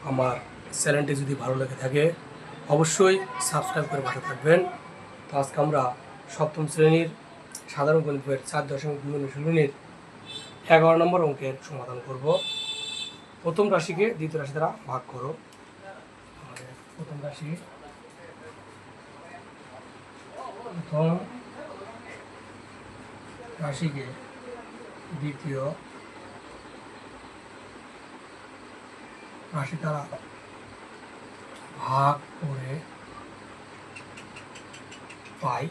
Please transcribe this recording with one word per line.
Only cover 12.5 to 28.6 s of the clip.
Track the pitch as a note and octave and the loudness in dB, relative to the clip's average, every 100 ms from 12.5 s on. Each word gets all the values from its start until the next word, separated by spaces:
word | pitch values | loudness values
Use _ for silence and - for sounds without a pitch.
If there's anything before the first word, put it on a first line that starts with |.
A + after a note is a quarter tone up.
| - - - - - - - - - | -4 -4 -6 -6 -8 -10 -12 -18 -6
প্রথম | E3 D#3+ G#3 | -2 2 4
রাশিকে | F3+ D#3+ E3+ A3 | 4 2 2 2
দ্বিতীয় | E3 D#3 D#3 | 2 -4 -4
রাশি | C#3 | -4
দ্বারা | D3+ E3 - C#3 | 0 0 0 -6
ভাগ | B2+ - | -6 -6
করো। | B2+ C3 D#3+ - - - - G3 F#3+ - - - - | -8 -8 -8 -14 -20 -20 -18 -16 -16 -18 -20 -20 -18
আমাদের | C3+ B2 B2+ - - - | -16 -14 -14 -18 -18 -14
প্রথম | D#3 D3 C#3+ | -10 -8 -8
রাশি, | - D3+ F3 - - - - - - B4+ A#4+ A#4+ A#4 - - - - - - C#3+ - - - - - - - - - - - - - - | -8 -6 -6 -8 -16 -18 -18 -20 -18 -18 -16 -16 -16 -18 -18 -20 -20 -18 -18 -16 -16 -18 -18 -18 -18 -16 -18 -18 -18 -16 -12 -12 -12 -10
প্রথম | F3 - D3+ E3 F3+ A3 - - - - - - - - - - - - - - - - - - - - - - - | -10 -2 4 4 4 -2 -12 -14 -14 -12 -12 -12 -14 -14 -14 -16 -18 -18 -18 -18 -18 -16 -16 -16 -16 -16 -14 -14 -6
রাশিকে | D3 C#3 E3 C#3 B2+ C#3 - - - - - - - - - D#3 | -4 -2 -2 -2 -8 -12 -14 -16 -14 -14 -14 -16 -16 -16 -12 -6
দ্বিতীয় | D3 C#3 D3+ C3+ C#3 E3 - - - - - - - - - - - - - - - - - - - - - - - - - - - - | -6 -6 -4 -2 -2 -4 -12 -16 -16 -16 -16 -16 -16 -16 -16 -16 -16 -16 -16 -16 -16 -18 -18 -18 -18 -18 -18 -18 -18 -18 -18 -18 -18 -18